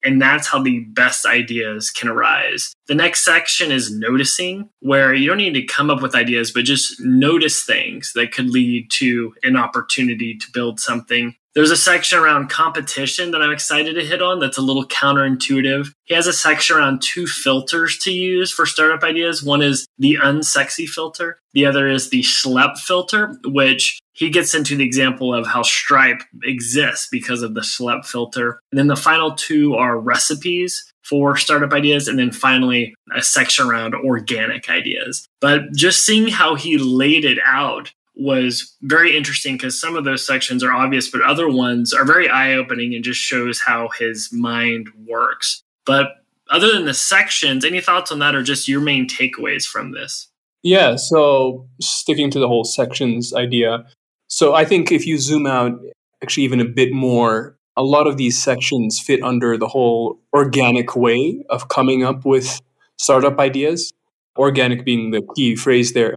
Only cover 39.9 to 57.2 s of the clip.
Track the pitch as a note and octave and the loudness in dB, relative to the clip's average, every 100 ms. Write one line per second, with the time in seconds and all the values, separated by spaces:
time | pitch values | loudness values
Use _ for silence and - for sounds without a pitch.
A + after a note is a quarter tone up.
39.9 | E3 C#3+ C3 - C3 - B2 B2+ B2+ C3+ | -4 -2 -4 -2 -2 -2 0 0 2 2
40.9 | C3+ B2 B2+ B2+ D3 D#3+ B2+ B2 A#2+ A#2 | 0 -2 0 2 2 2 2 2 0 0
41.9 | - C3+ E3 E3 B2+ C3+ C3 B2+ A#2+ A#2+ | 2 4 4 4 2 2 0 -2 -4 -4
42.9 | A#2+ A#2 A#2+ - C3 A#2+ A#2 - A#2 A#2 | -6 -6 -6 -4 -2 -2 -4 -2 -2 -2
43.9 | - A#2 A2 G#2+ A#2 A#2+ A#2 A#2 A#2 G#2+ | -4 -6 -4 -8 -4 -2 -2 -2 -4 -8
44.9 | G#2+ A2 A#2 B2 - - - _ _ - | -16 -8 -2 -2 -2 -6 -6 _ _ 0
45.9 | C3+ C#3 - _ _ _ D3 G#3 G#3 D#3 | 2 2 -4 _ _ _ 2 4 2 0
46.9 | C3 - F#3+ G3+ - D3 C3 D3 F3+ - | -2 0 2 2 0 -2 0 0 -2 0
47.9 | F3+ F3+ D3+ D3 C#3+ B2+ C#3 - C#3 D3 | 0 0 -2 0 0 -2 -4 -2 -2 0
48.9 | C#3 B2+ - C3 A#2 A2+ G2 - - - | 0 -2 -2 -4 -4 -6 -4 -6 -8 -10
49.9 | C3 - - - _ _ _ F3 F#3 D3+ | -12 -12 -12 -14 _ _ _ 2 4 4
50.9 | B2+ - D#3+ D3 C#3 C3 B2+ - _ - | 2 0 4 4 4 2 -4 -14 _ -6
51.9 | - - - C#3+ B2+ B2+ A#2+ A2+ - A#2+ | -4 -2 0 0 0 2 2 0 -2 -4
52.9 | - C3 A#2 A#2+ - B2 B2 A2+ A#2 A#2+ | -2 -2 -2 -4 -4 -2 0 0 -2 -8
53.9 | _ _ _ _ - D3+ D#3 D#3+ F#3+ D#3+ | _ _ _ _ 2 4 4 4 2 2
54.9 | E3 E3 D#3 C3 D3+ C#3+ C3 B2 A#2+ - | 0 0 -2 0 0 0 0 0 -4 -12
55.9 | - _ _ - - C3+ B2+ A#2 B2 B2+ | -20 _ _ -8 -2 0 0 0 2 0
56.9 | C3 C3 A#2+ | 2 0 2